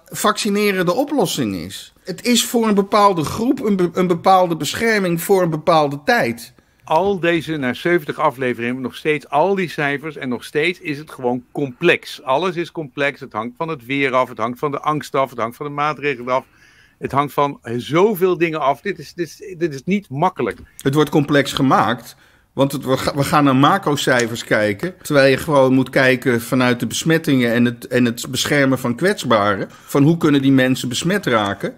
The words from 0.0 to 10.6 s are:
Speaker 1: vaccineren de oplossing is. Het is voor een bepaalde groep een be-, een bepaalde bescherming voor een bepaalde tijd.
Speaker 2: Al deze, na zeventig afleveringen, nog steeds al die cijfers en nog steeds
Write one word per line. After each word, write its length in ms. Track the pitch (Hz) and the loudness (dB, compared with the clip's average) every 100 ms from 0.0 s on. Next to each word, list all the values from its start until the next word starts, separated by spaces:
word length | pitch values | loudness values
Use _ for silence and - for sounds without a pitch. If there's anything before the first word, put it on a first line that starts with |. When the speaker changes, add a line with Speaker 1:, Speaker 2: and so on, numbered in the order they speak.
| - | -16
Speaker 1:
vaccineren 800 | 175 208 208 214 202 208 185 175 | -2 -2 0 0 0 0 0 0
de 80 | |
oplossing 600 | 202 294 285 180 - 110 92 | 0 0 0 0 -2 -4 -4
is. 380 | 87 - - _ | -8 -14 -18 _
Het 220 | - 175 240 | -14 -6 0
is 200 | 233 - | 0 2
voor 220 | 233 220 | 0 2
een 80 | 202 | 2
bepaalde 480 | 196 214 202 170 | 2 4 4 4
groep 420 | 139 - 240 269 220 | -2 -2 -2 0 0
een 100 | 190 | 0
be-, 140 | 175 | 0
een 140 | 185 180 | 0 0
bepaalde 500 | 170 190 190 180 160 | 2 4 4 4 0
bescherming 640 | 147 - 233 214 185 170 | -4 -2 0 2 0 0
voor 200 | - 196 | 2 2
een 80 | 175 | 2
bepaalde 500 | 160 165 160 147 143 - | 0 2 2 2 -2 0
tijd. 480 | 180 120 117 - _ _ _ | 0 0 -4 -12 _ _ _
Speaker 2:
Al 360 | - 160 196 190 | -2 0 2 0
deze, 380 | 165 170 151 160 | 0 0 -2 -4
na 160 | 123 | -4
zeventig 460 | 120 170 175 147 147 | -2 0 0 -2 -2
afleveringen, 640 | 151 127 127 117 120 131 | -2 0 -4 -2 -4 -6
nog 140 | 147 - | -8 -6
steeds 340 | 160 147 - | -4 -4 -2
al 260 | 139 185 196 | 0 2 0
die 140 | 160 | -4
cijfers 480 | - 143 143 156 143 | -4 -4 -4 -8 -10
en 120 | 135 | -6
nog 140 | 113 | -6
steeds 360 | - 151 | -4 -2